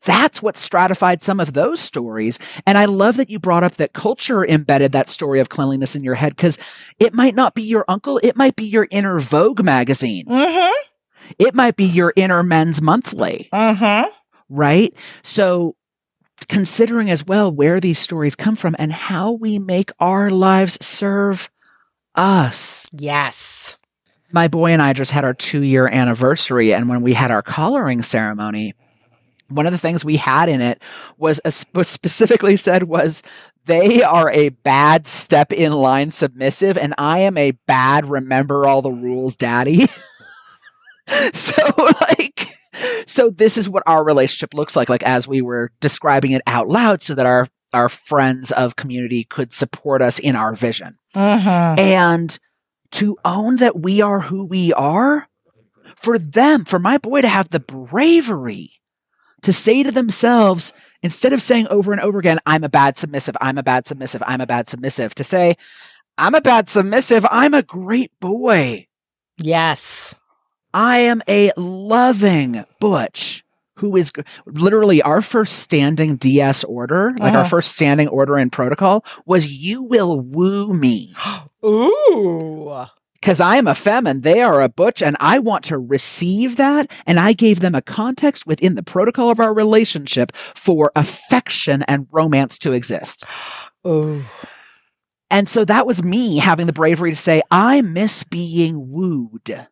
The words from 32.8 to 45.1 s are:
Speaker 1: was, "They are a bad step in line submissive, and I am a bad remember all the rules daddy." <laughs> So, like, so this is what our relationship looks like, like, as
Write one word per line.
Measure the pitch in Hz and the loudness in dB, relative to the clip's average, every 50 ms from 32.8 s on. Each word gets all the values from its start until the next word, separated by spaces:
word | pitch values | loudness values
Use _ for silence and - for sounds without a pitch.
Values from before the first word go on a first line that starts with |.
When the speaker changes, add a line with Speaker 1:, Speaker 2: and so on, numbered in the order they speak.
| 180 | 0
Speaker 1:
was, | 170 156 170 143 160 156 - _ - - - - - _ _ _ | 0 0 0 0 0 -2 -6 _ -20 -20 -20 -20 -20 _ _ _
"They | - 170 165 180 208 233 240 240 | 0 2 4 4 6 6 6 4
are | 160 160 170 165 151 | 4 4 4 4 4
a | 113 151 151 143 | 4 2 2 2
bad | 135 _ _ 143 135 139 143 151 160 165 151 | 0 _ _ 0 2 4 4 4 4 4 2
step | - - - - - - 151 147 _ - | -2 -8 -8 -2 2 2 2 4 _ 2
in | - 170 156 151 | 0 0 0 2
line | 147 135 131 131 135 143 151 | 2 2 2 2 2 0 -2
submissive, | 156 - 156 139 123 127 131 135 - - 196 196 190 | -4 -4 -4 -4 -4 -2 -4 -2 -2 0 0 0 0
and | 175 147 143 - - | 0 -2 -4 -4 -4
I | 143 147 160 180 | -2 0 0 2
am | 190 196 185 160 | 2 0 2 0
a | 143 139 127 _ _ | 0 0 -2 _ _
bad | - 139 131 131 131 139 151 151 | 0 0 2 4 4 2 2 0
remember | 139 143 139 131 131 131 131 139 139 139 143 143 | 0 -4 -6 -4 -2 -2 -2 0 0 0 0 2
all | 139 135 135 131 | 4 2 2 0
the | 139 | -2
rules | 127 120 123 123 123 127 131 131 127 | -6 -6 -6 -6 -4 -4 -4 -6 -6
daddy." | - - 120 117 120 127 139 156 175 262 - - | -4 -4 -2 0 0 0 2 4 4 4 2 0
<laughs> | - - - _ _ - - - - _ - - _ _ - _ _ _ _ _ _ _ - - 571 571 480 - | -4 -20 -20 _ _ -20 -20 -20 -20 _ -20 -20 _ _ -20 _ _ _ _ _ _ _ -4 -2 -2 -2 -2 -2
So, | - - - - - 311 294 285 | -2 -4 -2 0 2 2 2 2
like, | - 311 302 320 - - - 659 - 311 285 _ - - - - _ _ _ _ - - 494 480 440 453 | 2 4 4 4 4 4 0 0 0 0 -8 _ -12 -14 -14 -14 _ _ _ _ -10 -8 -6 -6 -6 -8
so | - - - 254 233 | -6 0 2 2 2
this | 190 160 214 220 - 233 | 2 4 2 2 2 0
is | 202 196 | -4 -4
what | 190 190 - | -4 -4 0
our | 160 165 160 156 | 2 2 2 4
relationship | 156 151 139 127 - - - - - - | 2 2 2 2 0 -2 -8 -10 -10 -8
looks | 151 151 - - | -8 -8 -2 -2
like, | 151 123 - | -2 0 0
like, | 123 123 - | -2 -2 0
as | 123 | 0